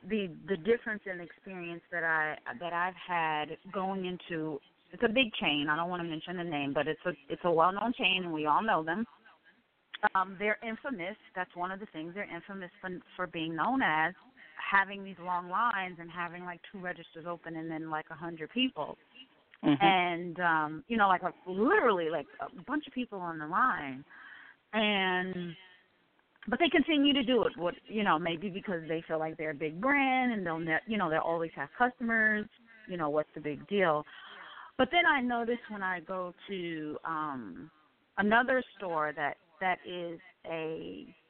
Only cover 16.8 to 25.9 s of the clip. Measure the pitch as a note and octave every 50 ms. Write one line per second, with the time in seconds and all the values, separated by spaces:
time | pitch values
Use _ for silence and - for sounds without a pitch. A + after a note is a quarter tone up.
16.8 | F3+ F3+ F3 E3 E3 - _ E3 D#3 E3+ E3+ E3 - E3 E3 D#3+ D#3+ E3 D#3+ D#3+
17.8 | D#3+ D#3+ D#3 D#3 D#3+ - E3 D3 E3 E3+ E3+ D#3 D#3 D3+ - A#3+ C4 C4 - D#3
18.8 | D3 - - _ _ _ _ - - _ _ _ _ _ - _ - - D3 C3+
19.8 | G3 G3 F#3+ F#3 F3+ F3 F3 E3 F3 F3 E3 F3 F3+ E3+ D#3+ D#3 D#3 D3+ D#3 D#3
20.8 | - _ A#3 A3+ G#3 G3 F#3 F3 F3+ F3 D3+ - - F#3 F#3 F#3+ G#3+ C#4 G4 G#4+
21.8 | E4 B3 G#3 F3 E3+ D#3 E3 D#3 C#3 - - - - - - - E3+ - C4+ D4+
22.8 | D4+ - - B3+ B3 - - G3 F3+ E3+ E3 D#3 D3+ D3+ F3 G3+ B3 C4 G#3 E3
23.8 | D3+ C#3 C3 C3+ C#3+ _ - - - - - - - - - _ _ _ - G#3+
24.8 | A3 G#3 G#3 G3 F#3+ F#3 F#3 F3+ F3+ F#3 F#3 F3+ F3 F3 D#3+ - - - - _
25.8 | _ _